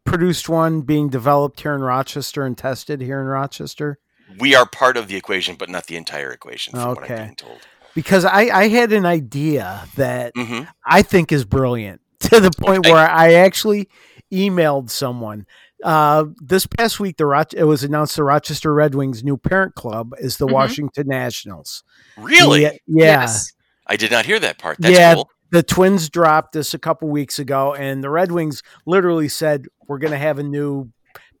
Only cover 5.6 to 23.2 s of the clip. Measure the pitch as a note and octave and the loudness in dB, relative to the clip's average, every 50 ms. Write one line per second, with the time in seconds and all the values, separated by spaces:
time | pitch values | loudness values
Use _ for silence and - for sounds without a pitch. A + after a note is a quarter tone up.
5.6 | F#2+ F2 F2+ F2 - - E2 E2+ D#2+ - - D2 C#2+ C2 B1 - - - A#1+ - | -12 -12 -10 -12 -12 -12 -14 -12 -12 -12 -12 -10 -10 -12 -14 -16 -18 -20 -16 -14
6.6 | - - - B2 A#2+ B2 B2 - - C3 A#2+ A2+ A2 G2+ - - - A#1+ A#1 - | -14 -10 -8 -8 -6 -6 -8 -8 -10 -12 -12 -12 -12 -14 -16 -20 -20 -20 -20 -20
7.6 | - _ _ _ _ _ _ D#3+ D3+ - G3 F#3 E3+ F#3+ F#3 G3+ A3 A#3+ - F#3+ | -20 _ _ _ _ _ _ -10 -2 2 2 2 4 4 2 2 2 2 2 2
8.6 | G3+ A3+ G#3+ B3 A#3+ G3+ G#3+ G#3 F#3 F3 F3 E3 C3+ G#2+ - C#3 D3 D#3 D3+ B2+ | 2 4 4 2 2 2 2 0 2 0 0 -2 -4 -6 -8 -4 -2 -2 -2 -2
9.6 | G2 F2+ G2 G2+ - - - C3+ C3 B2 B2 B2 B2 A#2+ - B2 B2 A2+ A#2+ A2+ | -4 -6 -12 -14 -16 -12 -6 -4 -4 -4 -4 -6 -8 -8 -8 -10 -8 -8 -8 -10
10.6 | D3+ - _ _ _ A#2+ D#3+ F#3+ G#3 - - F#3 D#3+ - D#3+ C#3+ A#2+ G2+ - C3+ | -10 -12 _ _ _ 2 4 4 4 4 2 0 0 2 -2 -2 -2 -2 -2 -2
11.6 | C3 B2+ B2 A#2 G#2+ G2 F#2 - _ _ _ _ - - A#3 A3+ F#3+ F#3 D#3 - | 0 -2 -2 -4 -8 -10 -14 -18 _ _ _ _ 2 6 6 6 6 6 2 2
12.6 | - G3 F#3+ F#3+ F3 - E3 D#3+ D#3+ E3 E3 E3 E3 E3 E3 E3+ F#3 G3 - - | 0 2 2 4 6 6 8 8 6 6 6 6 6 8 8 8 8 6 4 0
13.6 | - G#3+ G#3 G#3 G3 - _ _ _ _ _ - _ _ G3 F#3 G3 G3+ F#3 F3 | -2 -2 -2 -2 -4 -8 _ _ _ _ _ -20 _ _ -4 -2 -2 0 0 2
14.6 | D#3+ D3+ C#3+ C#3 B2+ A2+ - - C#3 B2+ B2 B2 A2+ G#2+ G#2+ G#2+ G2 _ _ _ | 2 2 0 -2 -4 -6 -8 -6 -6 -6 -6 -8 -10 -12 -12 -14 -16 _ _ _
15.6 | _ _ _ _ - E3+ D#3 D#3 D3+ D3 D3+ D#3 D#3 D3+ - _ D3 B2+ F3+ F#3+ | _ _ _ _ -4 0 2 4 4 4 4 2 0 -2 -8 _ -6 -2 -2 -2
16.6 | - - - - A#3 A3 - - G3+ F#3+ D#3 - D#3 C#3+ C#3 D3 D#3+ - - - | -2 -2 -2 -2 -2 -2 -2 -4 -6 -6 -4 -2 0 0 2 0 0 -2 -2 0
17.6 | E3+ D3+ D3+ C3+ C#3+ C#3+ D3+ D3+ D3+ C#3+ - - D3 C#3 C#3+ D3+ - - D3+ - | 2 2 2 0 -2 -4 -2 -4 -4 -4 -4 -2 0 2 0 0 0 -4 -10 -6
18.6 | - D#3 D3 D3+ D3+ D3+ C3 C#3 C#3 C3+ B2+ A2 B2 C#3+ C#3 B2 - - F#3 F#3+ | -4 -2 0 2 2 0 0 -2 -4 -4 -6 -6 -6 -6 -6 -4 -4 -2 0 0
19.6 | F#3+ F#3 - - - A#2+ G#2+ A2+ A#2 A#2+ B2+ - - B2+ - - C#3+ C3+ C3 C3+ | 0 -2 -6 -12 -12 -10 -8 -8 -10 -10 -12 -10 -10 -10 -4 -4 -2 0 2 2
20.6 | C3+ - - - D3 C3 - C#3 D3 C3+ C3+ C3 B2+ B2 A#2 - - G#2 F#2 D#2 | 2 0 -2 -6 -8 -8 -8 -8 -6 -6 -4 -4 -6 -6 -8 -10 -14 -16 -20 -18
21.6 | C#2+ - - - - _ _ _ _ _ _ G#3+ G#3+ G#3 D4+ F4 - - - D3 | -16 -16 -18 -18 -20 _ _ _ _ _ _ -18 -4 2 6 6 6 6 6 4
22.6 | D3 D3+ D3+ - _ - D#3 D#3+ D#3+ D#3 D3+ C3+ | 4 2 0 -6 _ 0 4 6 6 6 6 4